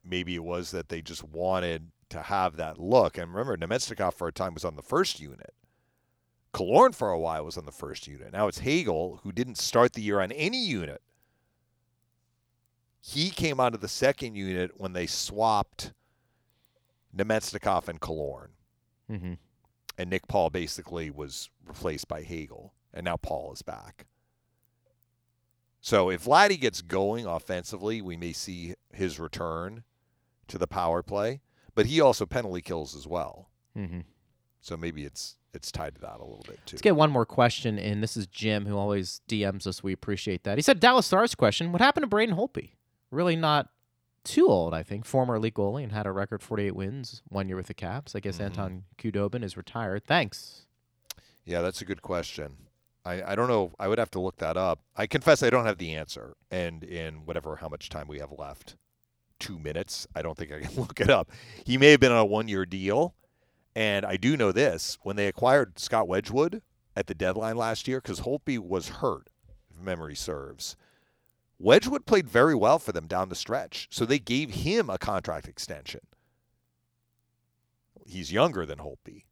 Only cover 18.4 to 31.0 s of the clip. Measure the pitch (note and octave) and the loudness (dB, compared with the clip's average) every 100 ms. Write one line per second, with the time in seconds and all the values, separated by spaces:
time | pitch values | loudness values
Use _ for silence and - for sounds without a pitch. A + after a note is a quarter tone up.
18.4 | - _ _ _ _ _ - G#2+ F2+ F2 | -16 _ _ _ _ _ -12 -10 -8 -10
19.4 | _ _ _ _ - - F2 F#2 - G#2 | _ _ _ _ -20 -10 -4 -4 2 2
20.4 | E2 F2+ D#2+ - D#2+ F2 D#2 C#2+ D2 C#2 | 2 0 -6 -8 -10 -8 -8 -10 -12 -12
21.4 | - _ - D2+ F2 D2+ - D2+ D#2 E2 | -14 _ -20 -8 -6 -6 -8 -12 -10 -10
22.4 | D2 - - _ _ - F2 E2 - C#2 | -12 -16 -20 _ _ -8 -6 -6 -6 -8
23.4 | D2 - - - - - - _ _ _ | -8 -14 -14 -14 -16 -20 -20 _ _ _
24.4 | _ _ _ _ _ _ _ _ _ _ | _ _ _ _ _ _ _ _ _ _
25.4 | _ _ _ _ - G#2+ F#2 F2+ A2+ D#3 | _ _ _ _ 2 4 4 0 6 6
26.4 | G3+ F3 B2+ - E2+ F#2 G2 A#2 G#2+ E2 | 6 4 0 -2 -4 0 0 -2 -4 -6
27.4 | - F2+ F2 G2 G#2 A2+ F#2 E2+ E2+ - | -4 -6 -6 -6 -6 -4 -8 -8 -8 -8
28.4 | - F2 E2+ - _ - F#2 D2 D#2+ - | -10 -10 -12 -14 _ -6 -6 -4 -10 -8
29.4 | E2+ E2 F2+ A2+ - _ _ _ _ _ | -6 -6 -8 -12 -20 _ _ _ _ _
30.4 | - - E2+ F#2+ E2+ E2+ | -14 -6 -4 0 0 0